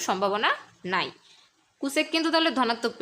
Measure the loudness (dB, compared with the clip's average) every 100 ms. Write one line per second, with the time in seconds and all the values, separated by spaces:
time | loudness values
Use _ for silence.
0 | -2 0 0 2 0 0 -6 _ -4 -2
1 | -2 -8 -20 -20 _ _ _ -8 -4 0
2 | 0 0 2 2 2 2 0 0 -2 -2